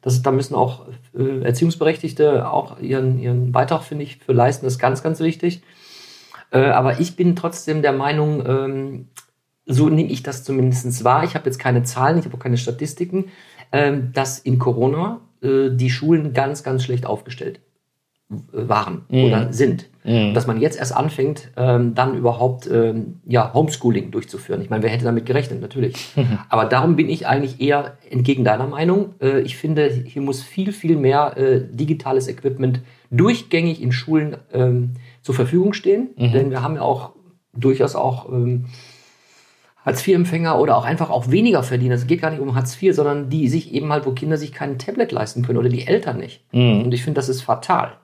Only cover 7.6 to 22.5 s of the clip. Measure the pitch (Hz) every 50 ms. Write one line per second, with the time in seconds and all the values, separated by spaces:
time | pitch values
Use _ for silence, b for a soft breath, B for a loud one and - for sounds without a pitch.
7.6 | - - 156 156 143 147 135 135 135 143 147 151 151 151 151 143 123 127 131 135
8.6 | 135 135 139 135 135 139 135 123 - - _ - - _ _ _ _ _ _ _
9.6 | _ - 127 127 151 156 156 156 160 - - 127 - 143 135 127 - - 139 131
10.6 | 127 127 127 123 - 123 120 - 110 123 127 147 160 - - 151 - 139 131 -
11.6 | - 131 123 123 120 - - 131 131 143 165 170 160 - - - - 127 120 120
12.6 | 123 - 123 - 151 151 - - 180 180 180 190 190 185 B B B B B B
13.6 | B B - 139 147 143 139 143 127 123 - 135 135 127 - - _ 131 123 127
14.6 | 123 127 120 117 120 131 143 156 175 208 233 226 - _ _ _ - 135 135 135
15.6 | 135 131 127 123 127 127 127 - 147 156 165 160 151 147 120 131 135 139 147 151
16.6 | - 139 131 131 127 127 123 123 123 - 107 - - - 123 - - - 131 -
17.6 | _ _ _ _ _ _ _ _ _ _ _ _ _ _ 104 107 - - - 104
18.6 | 117 123 107 107 101 95 90 - - _ - 131 127 123 110 107 120 120 - 120
19.6 | 139 131 - - - _ _ _ _ - 117 117 107 104 104 117 - 120 110 113
20.6 | 123 156 - - 127 123 123 123 139 156 - - 135 147 151 - - - - -
21.6 | 123 127 123 120 123 120 113 113 127 131 135 - 120 117 120 - 123 127